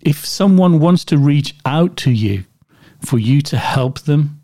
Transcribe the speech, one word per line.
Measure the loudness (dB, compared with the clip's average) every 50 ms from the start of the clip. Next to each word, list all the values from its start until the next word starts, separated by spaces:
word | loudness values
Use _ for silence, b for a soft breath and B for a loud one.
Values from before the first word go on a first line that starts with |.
if | -4 -4 -2 -4 -6
someone | -10 -4 0 2 4 4 4 4 4 4 4
wants | 4 2 2 2 0
to | 0 0 2
reach | 2 2 2 0 -2 -4 -6 -10 -6
out | -4 0 0 0 -2 -2 -4
to | -2 -2
you | 0 0 0 -2 -4 -4 -8 _ _ _ _ b b b b b b b
for | b -4 -4 -2
you | 0 0 0 0 0
to | -2 -4 -6
help | -4 -2 -2 -2 -2 -4 -6 -6
them | -6 -2 -2 0 -2 -2 -6 -12